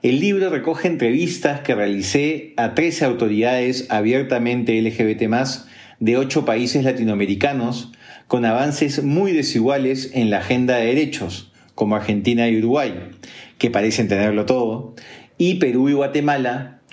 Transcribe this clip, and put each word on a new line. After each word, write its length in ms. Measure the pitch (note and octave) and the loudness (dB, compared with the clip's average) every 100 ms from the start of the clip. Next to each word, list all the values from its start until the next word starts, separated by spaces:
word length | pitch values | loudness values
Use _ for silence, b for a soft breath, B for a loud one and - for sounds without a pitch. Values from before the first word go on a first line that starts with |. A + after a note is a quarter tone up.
El 160 | B2 C3 | 2 2
libro 320 | G3 G3 F#3+ | 2 0 0
recoge 380 | D3+ E3 D#3+ F3+ | -2 -4 -2 -2
entrevistas 720 | D#3+ A#2 C3 E3+ - D3+ C#3 | 0 0 2 0 -2 -4 -4
que 160 | - A2+ | -2 0
realicé 760 | G2+ G2+ F#2+ D3 D3 D#3 - - | 0 -2 -2 0 0 -4 -6 -4
a 180 | A#2 | -2
trece 300 | - E3 - | 0 -2 0
autoridades 840 | C#3+ A2 A2+ G#2 A#2 B2+ B2 B2+ - | 0 0 0 2 2 2 0 -2 -2
abiertamente 880 | A2 G#2+ B2+ C3+ B2 A#2+ B2 A#2 A2 | 0 2 0 0 0 0 0 0 0
L 160 | A2+ | 0
G 140 | A2 A2 | 0 0
B 80 | |
T 140 | A2 A2+ | 0 0
más 400 | A#2 C3 - B B B B | 0 -2 -6 B B B B
de 160 | A2 A#2+ | 0 2
ocho 280 | C3 D3+ | 2 0
países 380 | C#3 A2+ A#2+ C#3+ | 0 0 0 0
latinoamericanos, 1080 | C3 B2+ A2+ G2+ G2+ G2 C#3+ C#3 A#2+ B2 - B B B B | 0 0 0 0 0 0 0 0 -2 -4 -10 B B B B
con 180 | B2 | 0
avances 600 | A#2 A#2 C#3+ D3 D3 C#3+ | 2 2 0 0 0 0
muy 260 | C#3 D3+ G3 | 0 2 2
desiguales 800 | E3 C3+ A#2+ A#2 C#3 C3 C3 - | 0 0 0 2 2 0 -2 -2
en 160 | C3 A2 | 0 2
la 100 | G2 | 0
agenda 400 | F#2+ B2 B2+ B2 | 0 0 2 2
de 80 | A2+ | 2
derechos, 680 | C3+ D3 - F2+ - - b b - | 2 0 -4 -8 -10 -16 b b -2
como 180 | G#2 | 0
Argentina 540 | G#2+ G#2+ G#2 G2 A#2+ A#2 | 0 0 0 2 2 2
y 100 | A2 | 2
Uruguay, 340 | A2+ C#3 C3 - - - B B B - | 2 0 0 -6 -14 -18 B B B -2
que 120 | A#2+ | 0
parecen 380 | G#2 G#2+ G#2+ G#2+ | 2 0 0 0
tenerlo 360 | G2 G#2 G#2+ | 2 2 0
todo, 520 | G#2 B2+ A#2 A2+ - - B B B _ | 2 2 2 -2 -8 -16 B B B _
y 160 | E3+ F#3 | 0 2
Perú 280 | C3+ B2 C#3 | 2 2 2
y 40 | |
Guatemala, 880 | C#3+ C#3 C#3+ D3 C#3+ B2+ B2+ C3+ - _ | 2 0 0 0 0 -2 -4 -8 -16 _